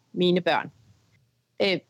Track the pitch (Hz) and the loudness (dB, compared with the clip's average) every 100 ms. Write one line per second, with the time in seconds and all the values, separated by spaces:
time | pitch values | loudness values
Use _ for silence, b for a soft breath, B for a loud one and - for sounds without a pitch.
0 | _ - 180 175 170 143 - - _ _ | _ -2 0 2 0 -2 -4 -14 _ _
1 | _ _ _ _ _ _ 202 180 - | _ _ _ _ _ _ -2 -2 -4